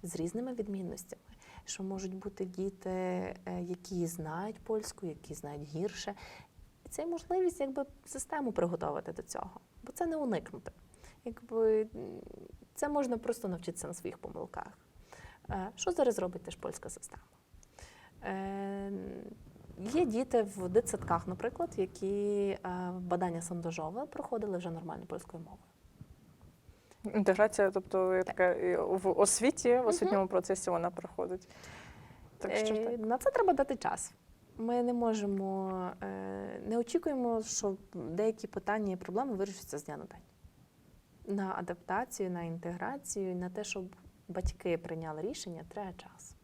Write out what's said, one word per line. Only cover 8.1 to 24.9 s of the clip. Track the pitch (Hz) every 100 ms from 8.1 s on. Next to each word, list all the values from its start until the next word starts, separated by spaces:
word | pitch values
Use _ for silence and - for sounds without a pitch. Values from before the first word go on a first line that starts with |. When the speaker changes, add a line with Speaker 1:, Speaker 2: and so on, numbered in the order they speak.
| 269 - 311 269
Speaker 1:
приготувати | 202 175 170 156 143 -
до | 165
цього, | - - - - - -
бо | -
це | - 339
не | 320
уникнути. | 277 185 139 - - - - - - - -
Якби, | 226 233 226 220 220
м, | 214 220 - - - - - - - -
це | 294
можна | 294 262 233
просто | 226 233 196
навчитися | 175 180 175 -
на |
своїх | 170 - -
помилках. | - 165 - - - - - - - - - - -
Е, | 190 190 -
що | -
зараз | 349 262 220
робить | 185 185
теж | - -
польська | - - -
система? | - - - - _ _ - - - - - - -
Е, | 202 190 196 196 196 196 196 196 190 - - - - - - -
є | 196 285 330
діти | 220 254 240
в | 208 196 180
дитсадках, | 180 - 208 - 170 175
наприклад, | 180 233 - 339 -
які, | 185 - 190 202 202 202 202 196 185
е, | 180 180 180
бадання | 180 175 180 170
сондажове | 170 175 165 170 156 202 294
проходили | - 285 226 208 180
вже | 175
нормально | 165 170